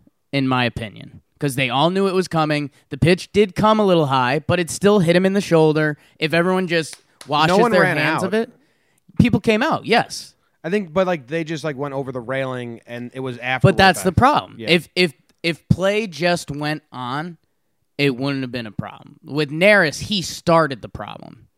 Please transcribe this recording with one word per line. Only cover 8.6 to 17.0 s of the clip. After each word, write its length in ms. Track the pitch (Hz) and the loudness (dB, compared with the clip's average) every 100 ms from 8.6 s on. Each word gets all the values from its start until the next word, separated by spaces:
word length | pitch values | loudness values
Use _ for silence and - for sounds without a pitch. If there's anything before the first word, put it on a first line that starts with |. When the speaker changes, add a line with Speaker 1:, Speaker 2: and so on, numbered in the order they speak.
| _ _ _ _ _ - | _ _ _ _ _ 2
Speaker 1:
people 200 | 240 220 | 2 2
came 240 | - 214 | 0 0
out, 220 | 294 165 135 | 0 -2 0
yes. 500 | - - - - _ _ _ 160 | 0 0 -8 -16 _ _ _ -4
Speaker 2:
I 40 | |
think, 220 | 202 180 | -4 -2
but, 160 | 156 185 | -2 0
like, 200 | 175 120 | -2 -4
they 180 | 165 156 | -6 -6
just, 180 | 160 | -6
like, 140 | 156 131 | -6 -6
went 160 | 143 | -6
over 180 | 135 135 | -6 -8
the 100 | 131 | -8
railing, 600 | 113 135 131 127 120 117 - | -6 -6 -4 -6 -10 -12 -14
and 220 | 120 120 | -12 -12
it 60 | 131 | -10
was 160 | 131 120 | -10 -8
after 300 | 123 131 190 | -4 2 2
Speaker 1:
But 80 | 190 | 4
that's 240 | 190 170 | 4 4
the 80 | 185 | 0
Speaker 2:
fact. 60 | - | 2
Speaker 1:
problem. 380 | 254 294 98 113 | 2 2 -2 -8
Speaker 2:
Yeah. 100 | 113 | 0
Speaker 1:
If, 200 | 175 - - | 0 0 -2
if, 180 | 180 - _ _ | -2 -2 _ _
if 240 | 165 160 - | -8 -6 -4
play 380 | - 190 214 226 | -2 0 0 -4
just 440 | 143 175 175 - | -4 -2 -2 -4
went 320 | 143 147 151 _ | -8 -6 -6 _
on, 460 | 123 | -12